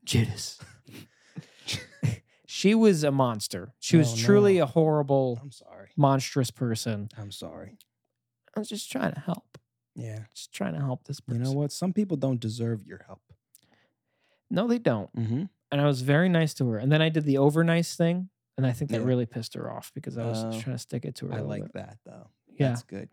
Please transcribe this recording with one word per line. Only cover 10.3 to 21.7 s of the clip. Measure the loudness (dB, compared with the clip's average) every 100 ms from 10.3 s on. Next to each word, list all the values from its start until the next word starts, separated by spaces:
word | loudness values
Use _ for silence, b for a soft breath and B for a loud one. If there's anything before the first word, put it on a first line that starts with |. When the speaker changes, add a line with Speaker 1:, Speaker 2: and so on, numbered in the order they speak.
| -16
Speaker 1:
Just | -18
trying | -8 -6
to | -4
help | -4 -6 -8
this | -12 -6
Speaker 2:
You | -4
know |
Speaker 1:
person. | -2 -2
Speaker 2:
what? | -2
Some | -2 -2
people | -2 -2 0
don't | 0 0
deserve | -4 -4 -4 -4 -8
your | -20 -20
help. | -20 _ _ _ _ _ _ _ _ _ _ _ _ _
Speaker 1:
No, | -2 0
they | 0
don't. | 0 0 -4 -4
Speaker 2:
Mm-hmm. | -2 -2 -4 -10 _
Speaker 1:
And | 0
I | 2
was | 2
very | 2 2 4
nice | 2 0 0
to | -2
her. | 0
And | 2
then | 4
I | 4
did | 2 2
the | 4
over | 4 6
nice | 4 2 0 0
thing. | 0 0 -4 _ _ -2
And | 0
I |
think | 0 -2
that | -2
Speaker 2:
Yeah. | 0
Speaker 1:
really | 0 0
pissed | -6 -10 -10
her | -10
off | -10 -12 -12
because | -10 -6
I | -4
was | -4
Speaker 2:
Oh. | -4 -6
Speaker 1:
trying | -6 -8
to |
stick | -6 -8 -8
it | -10
to | -8
her |
a | -6
Speaker 2:
I |
Speaker 1:
little | -6
Speaker 2:
like | -8
Speaker 1:
bit. | -10